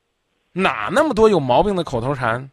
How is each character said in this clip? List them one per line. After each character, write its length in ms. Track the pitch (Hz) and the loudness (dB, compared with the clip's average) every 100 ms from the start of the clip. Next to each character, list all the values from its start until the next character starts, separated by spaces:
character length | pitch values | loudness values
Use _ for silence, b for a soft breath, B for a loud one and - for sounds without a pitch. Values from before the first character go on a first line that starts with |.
| _ _ _ _ _ | _ _ _ _ _
哪 360 | 175 190 123 104 | -2 -2 -2 -2
那 120 | 214 | 0
么 100 | 311 | 0
多 140 | 214 220 | 4 4
有 120 | 185 | 4
毛 220 | 131 127 | 2 2
病 140 | 196 185 | 2 -2
的 80 | |
口 160 | 160 120 | -4 -4
头 120 | 123 | -4
禅？ 360 | 139 123 120 135 | -4 -4 -4 -8